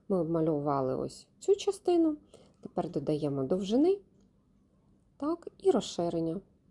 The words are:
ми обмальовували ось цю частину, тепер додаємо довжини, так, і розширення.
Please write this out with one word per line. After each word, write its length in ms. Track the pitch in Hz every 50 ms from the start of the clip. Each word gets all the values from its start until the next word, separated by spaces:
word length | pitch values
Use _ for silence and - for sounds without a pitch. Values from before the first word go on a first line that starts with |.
| _ -
ми 120 | 202 185
обмальовували 760 | 160 160 165 165 160 165 160 147 143 151 143 139 131 131 131
ось 300 | 135 131 135 - - - _ _ _
цю 160 | - - 403
частину, 600 | 403 - 403 381 - - - 349 339 330 311 302 302 - _ - - - - _ _
тепер 300 | - - - - 165 160
додаємо 540 | 175 156 139 151 156 147 151 143 139 139 135
довжини, 540 | 131 180 185 202 190 220 262 302 359 392 403 - _ _ _ _ _ _ _ _ _ _ _ _ _ _ _ _ _ _ _ _ _ _
так, 320 | - 277 302 339 339 - - - -
і 80 | - 381
розширення. 720 | 320 214 - - - - 170 170 170 165 165 165 160 196 - _ _ _ _ _